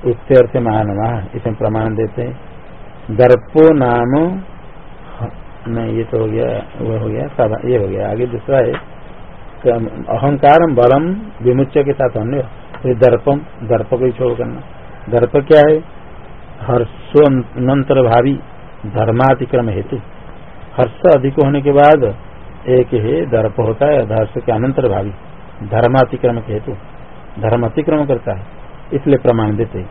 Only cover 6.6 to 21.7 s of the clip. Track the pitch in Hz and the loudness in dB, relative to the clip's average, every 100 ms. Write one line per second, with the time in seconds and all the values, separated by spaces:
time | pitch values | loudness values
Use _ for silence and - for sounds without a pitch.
6.6 | - - 117 110 110 107 143 - 113 110 | -8 -8 -4 -4 -4 -4 -6 0 0 0
7.6 | 120 123 98 98 101 104 123 117 - 135 | 0 0 0 -4 -4 -2 -4 -4 0 2
8.6 | 120 - - - - - - - - - | 2 -2 -10 -18 -18 -18 -18 -18 -18 -4
9.6 | 131 117 110 107 - 104 139 143 143 156 | 0 0 -4 -8 -6 -2 0 2 6 6
10.6 | 170 123 120 135 165 196 214 - 117 123 | 4 4 4 4 2 -4 -8 -2 0 2
11.6 | 135 151 139 135 127 110 110 139 120 - | 2 0 0 0 -2 -2 -4 -4 -6 -10
12.6 | - - 131 120 123 117 - 143 147 - | -16 -8 -2 4 4 4 2 -2 -4 -12
13.6 | 113 113 107 127 127 117 123 120 120 123 | -2 -2 0 0 0 0 -2 -2 -6 -8
14.6 | 135 - - - - 117 120 - 139 156 | -14 -18 -18 -16 -2 0 2 0 6 8
15.6 | 147 156 165 - - - - - - - | 8 4 0 -18 -18 -18 -18 -18 -18 -12
16.6 | - 120 117 - - 147 147 131 120 - | -2 0 0 -6 0 4 6 4 -2 -2
17.6 | 123 139 135 135 123 117 127 139 - - | 0 2 2 4 4 4 4 -2 -6 -16
18.6 | - - 107 104 113 113 131 131 131 127 | -18 -14 -8 -2 0 2 4 2 0 0
19.6 | 117 98 101 123 - - - - - - | 0 -4 -6 -8 -10 -18 -18 -18 -18 -18
20.6 | - - 127 - 185 147 131 139 139 143 | -14 -2 -2 2 4 4 2 2 2 2
21.6 | 139 | 2